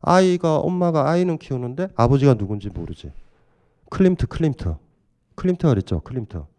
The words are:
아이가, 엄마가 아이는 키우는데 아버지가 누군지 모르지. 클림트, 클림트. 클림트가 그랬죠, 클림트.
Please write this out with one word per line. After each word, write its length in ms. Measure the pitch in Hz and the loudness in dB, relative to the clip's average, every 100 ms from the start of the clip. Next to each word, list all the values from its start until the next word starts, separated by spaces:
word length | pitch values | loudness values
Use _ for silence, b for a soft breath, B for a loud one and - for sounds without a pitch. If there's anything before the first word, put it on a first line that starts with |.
아이가, 580 | - 180 190 180 170 156 | 4 4 4 2 0 0
엄마가 520 | 160 180 175 160 139 | 0 0 0 2 2
아이는 280 | 170 180 160 | 0 0 -4
키우는데 500 | - 131 123 131 190 - | -6 -6 -6 -6 -8 0
아버지가 380 | 117 135 139 | 4 6 4
누군지 340 | 117 98 104 98 | 4 0 -6 -8
모르지. 440 | 90 82 78 - - - _ _ _ _ _ _ | -10 -10 -12 -14 -16 -20 _ _ _ _ _ _
클림트, 380 | - 190 180 - | 2 2 2 -2
클림트. 480 | - 160 127 92 78 _ _ _ _ _ | -2 -2 -2 -6 -8 _ _ _ _ _
클림트가 340 | - 185 180 165 | -6 -2 0 2
그랬죠, 300 | 107 92 85 | 2 0 -4
클림트. 420 | - 127 107 90 76 | -4 -10 -10 -12 -14